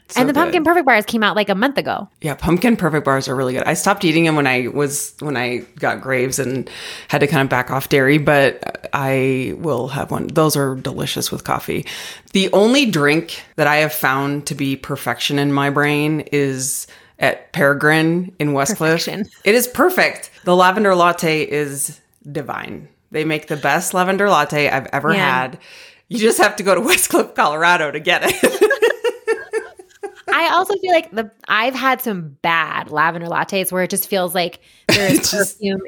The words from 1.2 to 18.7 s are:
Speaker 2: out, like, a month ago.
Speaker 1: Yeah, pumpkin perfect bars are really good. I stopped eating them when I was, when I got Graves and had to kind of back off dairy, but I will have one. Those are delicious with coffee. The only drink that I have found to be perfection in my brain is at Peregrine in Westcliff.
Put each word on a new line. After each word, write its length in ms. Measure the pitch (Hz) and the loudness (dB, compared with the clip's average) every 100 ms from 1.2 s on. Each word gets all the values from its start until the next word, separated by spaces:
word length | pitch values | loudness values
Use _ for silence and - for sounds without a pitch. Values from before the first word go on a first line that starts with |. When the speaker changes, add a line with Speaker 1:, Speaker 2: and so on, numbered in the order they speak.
Speaker 2:
out, 120 | 226 185 | 0 0
like, 140 | 208 | 0
a 60 | 190 | 0
month 240 | 262 262 | 0 0
ago. 280 | 147 101 - _ | -4 -6 -8 _
Speaker 1:
Yeah, 140 | 151 135 | -8 -4
pumpkin 420 | - 170 240 220 | 0 2 2 2
perfect 260 | 170 151 139 | 2 0 0
bars 220 | 135 135 | 0 0
are 80 | 131 | -2
really 180 | 131 | -2
good. 100 | 127 | -2
I 100 | - | -2
stopped 320 | 160 190 202 175 | 0 0 2 2
eating 200 | 156 165 | 4 4
them 100 | 156 | 4
when 100 | 139 | 2
I 220 | 127 120 | 0 0
was, 480 | 139 143 143 - - | -2 -2 -2 -8 -8
when 160 | 151 123 | -6 -4
I 280 | 120 120 - - | -4 -6 -8 -6
got 200 | 135 110 | -4 -4
Graves 380 | 131 131 131 131 | -4 -2 0 -2
and 320 | 123 131 - - - - - | -2 -4 -6 -12 -14 -14 -4
had 100 | 147 | 0
to 60 | 143 | 2
kind 140 | 151 | 2
of 80 | 135 | 2
back 220 | 131 127 | 0 -2
off 180 | 131 - | -4 0
dairy, 300 | 147 131 151 | 2 4 4
but 680 | 143 143 139 - - - - | 4 4 2 0 -10 -10 -6
I 640 | - 135 135 131 131 123 78 | -4 -2 0 0 0 -4 -6
will 300 | 165 123 131 | -4 -4 -4
have 220 | 139 - | -6 -6
one. 160 | - - | -4 -2
Those 280 | 156 156 143 | 2 2 2
are 200 | 139 131 | -2 -4
delicious 560 | 131 - - - - | -8 -6 -6 -6 -6
with 120 | - | -8
coffee. 440 | - - - 82 - - - - - | -4 -4 -4 -6 -6 -12 -14 -16 -4
The 160 | 196 - | 0 2
only 320 | 135 214 269 254 | 4 4 4 2
drink 560 | 165 143 156 165 - - - | 2 2 2 -2 -12 -12 -2
that 100 | 147 | 2
I 120 | 151 | 2
have 160 | 156 | 0
found 520 | - 139 135 139 143 147 | 0 0 0 -2 -4 -6
to 80 | 143 | -4
be 200 | 139 135 | -4 -4
perfection 640 | - 139 - 117 - 143 | -6 -8 -6 -4 -2 0
in 120 | 143 | 2
my 200 | 139 143 | 2 0
brain 480 | 143 147 147 151 156 - | 2 2 2 0 -2 -2
is 540 | 147 139 131 135 - - - _ _ | 0 0 -2 -6 -6 -10 -18 _ _
at 340 | 139 - - | -2 -2 -8
Peregrine 800 | - 139 143 151 160 160 170 180 - | 0 2 4 4 4 2 0 -4 -4
in 120 | 147 | -2
Westcliff. 240 | 139 139 | 0 -2